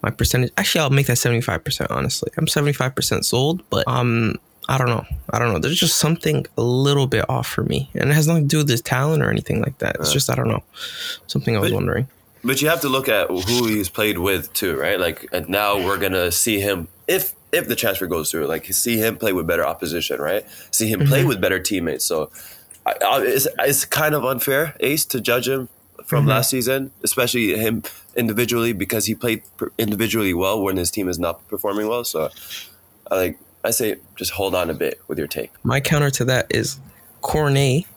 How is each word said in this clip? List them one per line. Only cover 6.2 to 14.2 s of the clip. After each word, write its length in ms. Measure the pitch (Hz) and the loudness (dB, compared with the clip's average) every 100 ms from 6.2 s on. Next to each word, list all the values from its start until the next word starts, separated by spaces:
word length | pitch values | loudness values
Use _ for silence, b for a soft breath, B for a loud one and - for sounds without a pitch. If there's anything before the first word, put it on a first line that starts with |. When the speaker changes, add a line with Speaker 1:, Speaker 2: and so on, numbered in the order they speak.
| 156 147 135 - | 0 0 -2 -2
Speaker 1:
a 40 | |
little 460 | 120 123 139 143 135 | 0 2 4 4 4
bit 220 | 113 - | 2 0
off 180 | 127 123 | -2 -2
for 160 | - | -2
me, 260 | - 135 135 - | 0 -2 -2 0
and 140 | - | 4
it 40 | |
has 140 | 151 151 | 4 4
nothing 160 | 165 | 4
to 40 | 143 | 4
do 80 | 156 | 2
with 100 | 147 | 2
his 120 | 117 | 0
talent 420 | - 123 143 156 | 0 0 2 2
or 60 | 85 | 2
anything 320 | 53 - 143 | 0 0 0
like 160 | - 135 | 0 -2
that. 160 | - - | -4 -2
It's 100 | 151 | 0
Speaker 2:
Yeah. 40 | |
Speaker 1:
just, 160 | 143 135 | 0 0
I 60 | 127 | 0
don't 120 | 120 | 0
know. 140 | 107 - B B B B B - | -2 -4 B B B B B -6
Something 280 | - 135 113 | -2 0 2
I 40 | |
was 120 | 95 | 2
Speaker 2:
But 40 | 98 | 0
Speaker 1:
wondering. 320 | 92 - 131 _ _ _ 120 | 0 0 -2 _ _ _ -2
Speaker 2:
But 160 | 135 | 0
you 60 | 147 | 2
have 140 | 165 | 2
to 80 | 147 | 2
look 180 | 131 127 | 0 2
at 220 | 107 87 | 2 2
who 380 | 90 90 120 117 | -2 0 2 2
he's 200 | 107 98 | 0 -2
played 300 | - 107 | 0 0
with 340 | 92 | 0